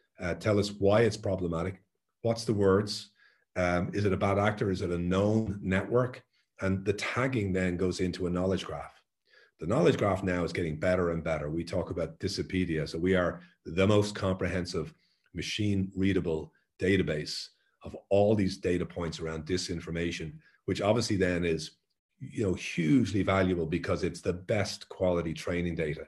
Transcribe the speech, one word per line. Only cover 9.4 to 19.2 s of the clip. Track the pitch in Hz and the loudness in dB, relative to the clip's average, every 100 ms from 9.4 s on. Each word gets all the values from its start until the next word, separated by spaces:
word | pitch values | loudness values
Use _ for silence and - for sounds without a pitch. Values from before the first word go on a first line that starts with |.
| _ - | _ -10
The | 85 | -2
knowledge | 131 170 - | 2 4 4
graph | 104 95 | 2 2
now | 95 87 | 0 0
is | 87 | 0
getting | - 85 76 | -2 -4 0
better | 90 92 87 | 2 2 2
and | 85 | 0
better. | 82 78 73 | -2 -2 -2
We | 82 | -4
talk | 82 92 82 | -4 -4 -4
about | 80 80 - | -4 -6 -4
Dissipedia. | 95 - 80 95 85 78 76 | -6 -4 -2 -2 0 -2 -4
So | 82 | -2
we | 92 92 | 2 2
are | 87 82 - _ | 2 -2 -12 _
the | - 82 98 | -6 2 4
most | 104 104 | 6 2
comprehensive | - 95 92 90 90 85 87 78 - _ _ _ | 0 -2 -2 -2 -2 -4 -6 -6 -12 _ _ _
machine | - - - 104 98 95 92 | -8 -6 -2 0 0 0 0
readable | 95 92 87 78 80 _ _ - | 2 2 0 -4 -6 _ _ -2
database | 92 95 78 78 76 - - _ _ _ | 2 2 2 -2 -4 -10 -12 _ _ _
of | - - - | -16 -12 0
all | 101 104 104 | 4 4 4
these | 95 - | 2 0
data | 90 90 85 | -2 0 -2
points | - 82 | -4 -6
around | 78 | -6